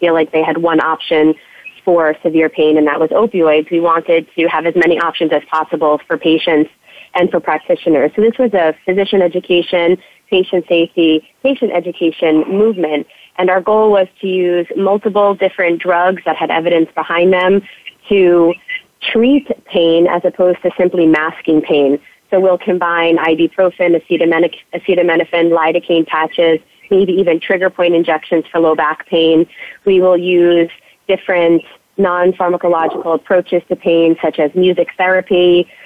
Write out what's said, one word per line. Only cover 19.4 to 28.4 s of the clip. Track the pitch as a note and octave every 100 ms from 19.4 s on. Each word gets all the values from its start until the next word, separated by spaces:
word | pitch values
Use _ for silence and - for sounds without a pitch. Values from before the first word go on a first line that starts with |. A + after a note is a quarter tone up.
| - - -
pain | F3+ E3+ E3 E3+
as | E3+
opposed | F3+ - F3+ F3
to | F3+ -
simply | F3+ F3+ E3
masking | D#3 D#3+ - - D#3
pain. | C#3+ D3+ C#3 C#3+ _ _ -
So | F#3+
we'll | F#3 F3
combine | G#3 F3+ F3 E3+ E3+ E3
ibuprofen, | D#3+ D#3+ E3 - F#3 - F3 E3
acetamin-, | - E3+ E3+ E3 E3+ - -
acetaminophen, | F3 - F3+ F3 E3 E3+ E3+ E3+
lidocaine | E3 D#3+ E3+ - E3+ D#3
patches, | D#3 D#3 - E3+ D#3+ _ _ -
maybe | G3 F#3+
even | F3+ F3+ E3
trigger | - F#3 F#3
point | F#3 F3
injections | E3+ E3+ D#3 - E3